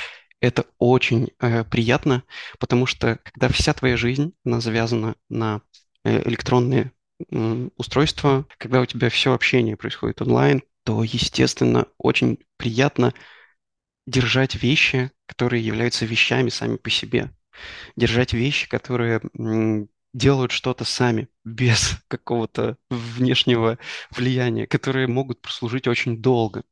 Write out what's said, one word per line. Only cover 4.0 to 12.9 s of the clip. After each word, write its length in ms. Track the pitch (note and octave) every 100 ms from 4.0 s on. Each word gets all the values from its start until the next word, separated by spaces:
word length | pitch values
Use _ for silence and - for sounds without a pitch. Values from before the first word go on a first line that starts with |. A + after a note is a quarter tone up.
| A#2+ C3 D#3 - B2+
она 160 | A#2
завязана 540 | A#2 A2+ A2+ A#2 A2 - _
на, 320 | A2+ A2 G#2+ - _ _ _
э, 240 | A2 A2 -
электронные, 640 | A#2 - B2+ B2 B2+ C3 - _ _ -
м, 400 | - A2+ A#2 B2+ -
устройства, 680 | - B2+ D#3 - D3 C3+ D3 -
когда 240 | A#2 B2+
у 40 | B2
тебя 240 | A#2+ A2+
все 240 | - C3+
общение 440 | B2 - B2+ A2+ G#2
происходит 440 | - - A2+ -
онлайн, 420 | B2+ A#2+ C#3+ C3+ - _
то, 200 | - A2
естественно, 840 | A2+ A#2 - - B2+ - B2 A#2+ A2+ _
очень 400 | - - B2 A#2 _ -
приятно 560 | A#2+ A2+ C#3+